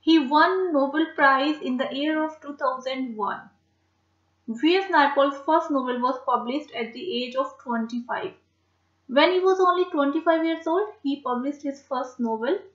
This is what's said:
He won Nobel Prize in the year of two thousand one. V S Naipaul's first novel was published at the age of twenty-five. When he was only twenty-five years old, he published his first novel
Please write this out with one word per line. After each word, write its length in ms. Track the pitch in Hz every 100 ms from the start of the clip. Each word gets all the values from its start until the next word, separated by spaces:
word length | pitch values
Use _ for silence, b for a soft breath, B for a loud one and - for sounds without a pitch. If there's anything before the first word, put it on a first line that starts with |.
He 180 | - 320
won 540 | 254 302 339 381 370
Nobel 320 | 294 269 294 320
Prize 480 | - 277 269 285 302
in 160 | 269 254
the 100 | 269
year 300 | 269 294 311
of 160 | 311 -
two 140 | - 294
thousand 600 | 285 254 254 262 254 214
one. 240 | 196 - - _ _ _ _ _ _ _ _ _ -
V 280 | 226 311 370
S 140 | 381
Naipaul's 500 | 320 277 277 277 285 -
first 240 | 320 320
novel 280 | 285 247 240
was 220 | 247 262 -
published 480 | 233 226 277 302
at 180 | 233 226
the 300 | 247 - 233
age 140 | 247 254
of 200 | 277 -
twenty-five. 720 | 262 233 226 240 - - - - _ _ _ _ _ _ _
When 260 | 254 330
he 80 | 370
was 200 | 381 381
only 300 | 370 359 359
twenty-five 540 | 302 277 311 330 320
years 220 | 330 320 330
old, 240 | 349 415 -
he 200 | 277 277
published 400 | 254 240 269 294
his 200 | 294 277
first 380 | _ 254 254 -
novel 380 | 233 226 240 403 -